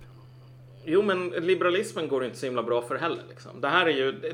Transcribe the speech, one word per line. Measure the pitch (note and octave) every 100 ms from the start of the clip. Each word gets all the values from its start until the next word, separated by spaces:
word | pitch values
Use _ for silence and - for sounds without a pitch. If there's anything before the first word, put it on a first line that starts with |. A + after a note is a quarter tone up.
| - - - - - - - -
Jo, | E3 F#3
men | G#3+ F#3 F3+
liberalismen | F3+ E3+ F3+ F3+ F3+ A3 G3+ D3+
går | C3
inte | B2 A2
så | C3+
himla | B2
bra | A2+ A#2+
för | - C3
heller, | E3 C3 -
liksom. | - - -
Det | C#3+
här | F3 E3+
är | C#3
ju, | C3+
det | G#2+ D#3+